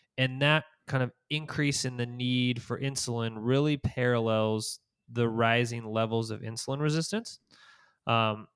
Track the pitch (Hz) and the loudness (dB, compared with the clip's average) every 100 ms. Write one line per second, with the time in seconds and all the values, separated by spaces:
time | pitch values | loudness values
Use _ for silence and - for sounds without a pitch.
0 | _ - 131 131 143 156 - _ - 131 | _ -2 -2 2 4 4 0 _ -4 -2
1 | 123 - _ 151 151 - 143 135 127 123 | -2 -4 _ -6 -4 0 0 2 -2 -4
2 | 120 123 127 123 123 120 - 123 139 135 | -6 -2 0 2 2 0 -4 -4 -4 -4
3 | - 117 113 110 113 135 151 147 - - | -4 -2 -4 -2 2 2 2 0 -2 0
4 | 123 120 113 110 110 110 - - _ _ | 2 2 2 2 2 0 -2 -10 _ _
5 | _ 120 117 113 113 117 120 117 113 110 | _ 0 0 4 4 4 2 -2 -4 -2
6 | 113 113 113 107 113 117 - 139 151 156 | 0 0 -2 -6 -8 -8 -6 -2 0 0
7 | 165 214 233 - _ _ - - _ _ | -2 -4 -6 -16 _ _ -20 -20 _ _
8 | - 117 110 107 - | 0 2 2 -2 -10